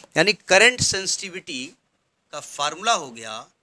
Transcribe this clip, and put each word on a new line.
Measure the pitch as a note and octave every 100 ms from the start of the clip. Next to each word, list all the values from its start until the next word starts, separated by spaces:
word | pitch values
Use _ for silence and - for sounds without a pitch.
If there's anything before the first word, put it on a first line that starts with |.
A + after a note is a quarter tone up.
| - D3+
यानी | F#3+
करंट | G#3 - F#3 A#3 B3
सेंसिटिविटी | - G3 F#3+ - G3 F3+ - C3+ C#3 - _ _ _ _ _
का | D3+
फॉर्मूला | - - D3 D#3+ A3
हो | G#3 C#3
गया | A2+ A2 A2 C#3 _